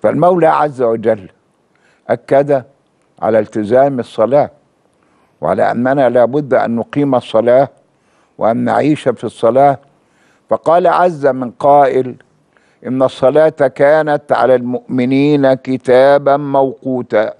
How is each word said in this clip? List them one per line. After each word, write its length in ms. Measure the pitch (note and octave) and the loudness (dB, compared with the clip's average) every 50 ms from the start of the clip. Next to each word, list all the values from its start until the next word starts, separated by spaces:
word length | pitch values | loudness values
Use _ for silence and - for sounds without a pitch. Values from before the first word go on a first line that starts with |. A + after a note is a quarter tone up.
| - | 0
فالمولى 420 | - A#2 C#3 D#3+ F3+ F#3+ F3 D#3+ | 0 0 2 2 2 4 4 2
عز 340 | D#3+ D3+ C#3+ D3+ D3+ C3+ A#2+ | 2 2 2 -2 -4 -2 -2
وجل 480 | B2+ A#2 A2+ A#2 G2+ A2+ A2 G#2 F#2+ E2+ _ _ _ _ _ _ _ _ _ _ _ _ _ _ _ - | -2 -2 -2 -2 0 -2 -2 -2 -6 -20 _ _ _ _ _ _ _ _ _ _ _ _ _ _ _ -6
أكد 540 | A#2 B2 _ - C#3+ C3+ D3 D3 C#3+ C3 A#2 _ _ _ _ _ _ _ _ _ _ _ | -6 -6 _ 0 0 0 2 0 -2 -4 -4 _ _ _ _ _ _ _ _ _ _ _
على 180 | E2 G2 A2+ A2 | -4 0 0 0
التزام 600 | G#2+ - - A#2 G#2+ G2+ A#2+ B2+ C3+ C#3+ C#3 B2 | -2 -2 -6 -8 -4 0 2 2 2 2 0 -6
الصلاة، 500 | A2 - - - A2 A2 C3 D3 C3+ G2 _ _ _ _ _ _ _ _ _ _ _ _ _ _ _ _ _ _ | -8 -8 -4 -4 -2 0 2 0 0 -2 _ _ _ _ _ _ _ _ _ _ _ _ _ _ _ _ _ _
وعلى 300 | - D#2 D#2+ G#2+ G#2+ G#2 | -4 -4 -2 -2 -2 -2
أننا 380 | A2 A2+ B2 C3 C#3 C#3+ C3+ A#2+ | -2 -2 -2 -2 0 0 0 0
لا 160 | A#2+ B2 A#2+ | 2 2 0
بد 280 | A#2 B2+ D3+ D3 B2+ B2+ | 0 0 -6 -4 -2 -2
أن 220 | A#2 G#2 A2 A#2 | -2 0 -2 -4
نقيم 400 | A#2 A2 _ - C#3 C#3+ C#3 C3 | -6 -6 _ -4 -4 -2 0 -2
الصلاة 540 | A#2+ - - - A2 A2 A#2+ A#2+ C3 C#3 - _ _ _ _ _ _ _ _ _ _ _ _ _ | -2 -4 -2 -2 0 2 2 2 2 2 0 _ _ _ _ _ _ _ _ _ _ _ _ _
وأن 200 | - - G#2+ A#2 | -4 -2 -2 -2
نعيش 520 | B2 A#2+ A#2+ G#2+ A2 B2 D3 D3+ C3+ - C#3 | -2 -2 -2 -2 0 0 0 -2 -2 -2 -4
في 140 | A#2 - - | -4 -4 -8
الصلاة. 540 | A2 - - - A2+ A#2+ C3 C#3 C#3+ C#3 - _ _ _ _ _ _ _ _ _ _ _ _ _ _ | -12 -8 -2 -2 0 2 4 2 2 2 0 _ _ _ _ _ _ _ _ _ _ _ _ _ _
فقال 380 | A2 - _ D#3 D#3+ F3 F3+ | -6 -4 _ 0 0 2 2
عز 400 | E3+ D#3+ D#3+ F3 F#3 F3 C#3+ C#3 | 2 0 2 0 0 -2 -2 -2
من 240 | C#3 B2+ C3 B2+ A#2+ | -2 -2 -2 -8 -10
قائل: 640 | - _ - C#3+ C#3+ C#3+ C#3+ C3 C3 B2+ B2+ B2+ A#2+ - _ _ _ _ _ _ _ _ _ _ _ _ - | -10 _ 2 4 4 4 4 2 2 -2 -4 -4 -8 -14 _ _ _ _ _ _ _ _ _ _ _ _ -10
"إن 160 | - B2+ C3 C3+ | -8 -2 -2 -2
الصلاة 460 | C3 - - - C3 C#3 D3+ D#3 D#3+ | -2 -2 0 0 2 2 4 2 2
كانت 840 | D3+ - C#3+ C3+ - - C#3+ C#3+ D3+ D#3 D#3 D3+ D3 D3 - _ | 0 0 -2 -2 0 0 2 2 2 2 0 -2 -4 -4 -2 _
على 240 | B2+ A2+ A#2 B2+ C3 | -2 0 2 2 2
المؤمنين 1000 | B2 B2 B2 B2 A#2+ _ - - B2+ B2 B2 C3+ C3+ C#3+ D3 D3+ C#3+ C3+ C3 C3+ | 0 0 -4 -8 -8 _ -6 -4 -4 -2 0 0 0 2 2 2 2 2 0 0
كتابا 840 | C3 _ C3+ C3 B2+ _ - B2 B2+ C3 C#3 C#3+ C#3+ C#3 C#3 C#3 | -2 _ -8 -8 -6 _ 2 2 4 4 4 2 2 2 0 -2
موقوتا". 960 | C#3+ D3 C#3 C#3 C#3 C3+ C3+ A#2+ - - C3+ C3 B2 B2 - A#2 G#2+ A2 G#2+ - _ | -2 -2 -2 0 0 0 0 -4 -8 -8 -6 -6 -6 -6 -2 -2 -2 -2 -2 -6 _